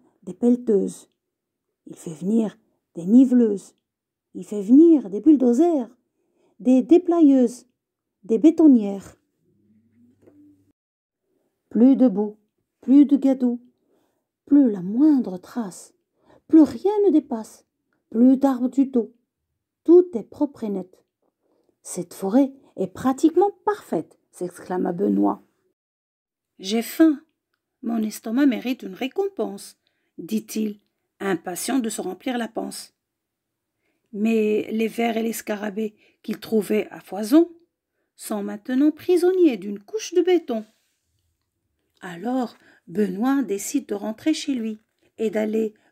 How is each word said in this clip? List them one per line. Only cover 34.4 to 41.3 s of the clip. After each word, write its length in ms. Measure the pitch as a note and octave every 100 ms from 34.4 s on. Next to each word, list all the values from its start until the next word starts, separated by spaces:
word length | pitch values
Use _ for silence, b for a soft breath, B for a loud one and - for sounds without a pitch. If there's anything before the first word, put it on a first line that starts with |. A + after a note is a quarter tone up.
| G#3+ G#3+ -
les 160 | A3 A3
vers 300 | A3 A#3 A3+
et 40 |
les 120 | A3+
scarabées 640 | A3 - G#3 G#3+ G3 G#3+ - _ _
qu'il 160 | - G#3+
trouvait 480 | - A3 F#3+ G#3+ -
à 100 | E3
foison 500 | - F#3+ G#3+ D4 E4+ - _ _ _ _ _ _
sont 240 | - G#3+
maintenant 500 | G3+ G#3 - B3+ D4+
prisonniers 680 | D4+ - F4+ F4 F#4 E4+ A3
d'une 200 | G3+ G3+
couche 360 | - A4 -
de 80 | F4
béton. 440 | E4+ F4 E4 A3+ G#3+ _ _ _ _ _ _